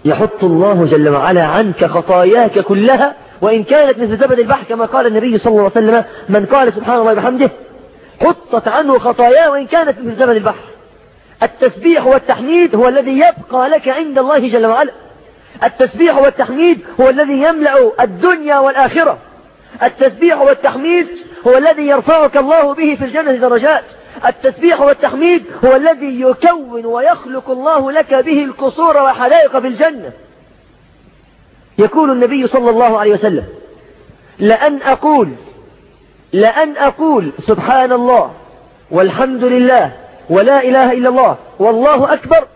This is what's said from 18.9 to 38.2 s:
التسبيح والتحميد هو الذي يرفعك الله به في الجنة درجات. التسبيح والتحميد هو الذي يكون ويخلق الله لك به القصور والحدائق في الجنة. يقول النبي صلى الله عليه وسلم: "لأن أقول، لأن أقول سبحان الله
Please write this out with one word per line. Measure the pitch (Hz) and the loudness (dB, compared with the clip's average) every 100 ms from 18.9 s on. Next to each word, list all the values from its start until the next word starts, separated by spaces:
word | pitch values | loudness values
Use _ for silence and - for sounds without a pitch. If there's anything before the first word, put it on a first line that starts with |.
| 311 320 151 - - _ _ _ 240 | 0 -2 -2 -12 -20 _ _ _ -4
التسبيح | 240 - 262 208 339 302 | -4 0 -2 2 0 2
والتحميد | 277 269 277 254 302 349 330 - - - 233 | 2 2 -2 -2 -2 -2 -2 -10 -20 -6 2
هو | 254 | 2
الذي | 302 302 294 | 2 0 0
يرفعك | 277 254 320 294 285 | 0 2 2 2 0
الله | 269 320 285 | 2 2 0
به | 277 311 285 | -2 -4 -4
في | 262 | -6
الجنة | 285 311 254 | -4 -4 -2
درجات. | 247 240 277 311 - - - - 240 | 0 0 0 0 -4 -20 -20 -6 -4
التسبيح | - 269 - 339 330 | -2 -4 0 0 2
والتحميد | 285 277 285 262 330 349 202 - 254 | 0 0 -2 -2 0 0 -2 -2 2
هو | 262 | 2
الذي | 311 302 277 247 | 2 -2 -4 -2
يكون | 262 254 330 339 262 233 226 | -2 2 0 0 -6 -10 -8
ويخلق | 233 285 349 254 262 254 | -2 -2 -2 -6 -14 -8
الله | 254 277 320 269 | -6 -2 -2 -2
لك | 294 311 | -2 -2
به | 262 254 285 | -2 0 -2
القصور | 277 - 269 - 330 294 | -2 -6 -6 -2 0 2
والحدائق | 269 247 247 320 285 269 | 0 0 2 2 2 0
في | 254 | -4
الجنة. | 220 311 285 156 - - _ _ _ _ _ _ _ _ _ _ _ _ _ _ - | -2 -2 -2 -16 -18 -20 _ _ _ _ _ _ _ _ _ _ _ _ _ _ -2
يقول | 208 311 302 | 0 2 0
النبي | 254 247 277 254 | 0 0 -2 -2
صلى | 262 240 | 0 0
الله | 226 240 220 | 2 0 2
عليه | 208 | 0
وسلم: | 208 208 160 95 - - - _ _ _ - _ _ | 0 0 -4 -8 -20 -20 -20 _ _ _ -20 _ _
"لأن | 208 220 294 285 | 0 2 0 -2
أقول، | 269 262 294 302 180 131 - - - _ _ _ _ _ _ | -2 -2 0 0 0 -6 -20 -20 -20 _ _ _ _ _ _
لأن | 185 220 226 311 285 | 0 0 2 -2 0
أقول | 277 - 320 277 165 - | -2 -2 -2 -2 -4 -10
سبحان | - 220 - 262 254 | -4 -4 0 0 0
الله | 247 240 247 | 0 2 0